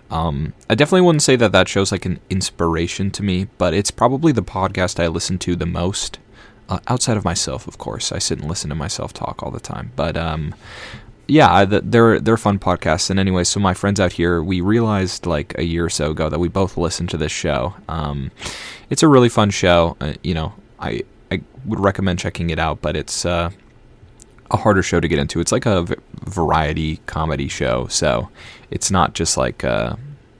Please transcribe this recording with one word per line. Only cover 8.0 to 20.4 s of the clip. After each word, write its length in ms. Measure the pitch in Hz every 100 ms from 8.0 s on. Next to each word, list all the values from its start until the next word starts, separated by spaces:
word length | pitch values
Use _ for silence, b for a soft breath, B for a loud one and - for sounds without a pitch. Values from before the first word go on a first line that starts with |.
| -
I 60 | -
sit 200 | - -
and 80 | 73
listen 220 | 82 76
to 60 | 76
myself 360 | 73 - -
talk 320 | - - -
all 80 | -
the 80 | -
time, 320 | - - - 127
but, 180 | 80 82
um, 400 | 82 78 76 - B B B B B - -
yeah, 260 | 147 120
I, 120 | 87
the, 160 | 98 101
they're, 400 | - 117 117 104
they're 160 | 110 113
fun 240 | 107 98
podcasts. 500 | - 90 - 82 -
And 80 | 95
anyway, 280 | 95 92 85
so 120 | 101
my 160 | 98
friends 240 | 98 101 101
out 100 | 90
here, 320 | - 87 85
we 160 | 80 92
realized, 680 | 90 113 113 101 92 - 87
like, 320 | 78 76 -
a 60 |
year 220 | 85 82 82
or 40 |
so 220 | - 76
ago 160 | 82 78
that 100 | 78
we 120 | 87
both 260 | 95 92 -
listened 340 | 85 - 87
to 60 | 80
this 140 | 76
show. 440 | - 85 69 62 - -
Um, 420 | 82 76 71 67 - B B B B B
it's 140 | 139
a 40 | 160
really 220 | 135 120
fun 200 | - 104
show. 460 | - 92 87 85 -
Uh, 140 | 76 -
you 120 | -
know, 200 | 82